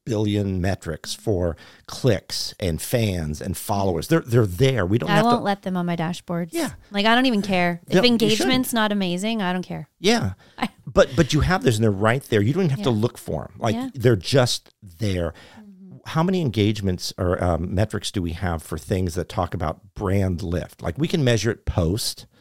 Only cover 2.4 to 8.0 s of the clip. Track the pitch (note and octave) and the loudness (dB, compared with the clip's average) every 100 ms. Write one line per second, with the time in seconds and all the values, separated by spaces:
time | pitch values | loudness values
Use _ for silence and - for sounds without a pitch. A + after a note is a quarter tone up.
2.4 | - - F#2 D#2+ - A#2+ A2 F2+ D#2 D2+ | -8 -4 -4 -2 -2 0 0 -2 -4 -6
3.4 | G2 E2 - G2+ F#2+ E2 - - - A#2 | -6 -6 -2 0 0 -2 0 -2 2 2
4.4 | G#2 F2+ C3+ B2 F2+ A2 - G#3 A3+ A#3+ | 2 2 2 2 0 0 2 2 4 2
5.4 | G3+ G3+ F#3+ F#3 F3 E3+ D#3+ F3 - E3+ | 0 -4 -4 -4 -2 -2 -4 -6 -6 -6
6.4 | E3+ E4 B3+ - - G3+ G#3+ A#3+ C4 G#3 | -4 -4 -6 -8 -8 0 2 4 2 0
7.4 | G3+ F#3 F3 E3+ - F3+ | 0 0 0 -2 0 4